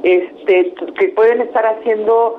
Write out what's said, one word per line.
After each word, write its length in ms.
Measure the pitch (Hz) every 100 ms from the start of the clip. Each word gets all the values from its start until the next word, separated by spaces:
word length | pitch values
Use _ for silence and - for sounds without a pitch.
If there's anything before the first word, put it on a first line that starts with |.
este, 680 | 175 180 180 - - 185 185 - 170 -
que 100 | 196
pueden 320 | 202 220 240
estar 240 | 233 240 220
haciendo 720 | 220 240 214 214 226 233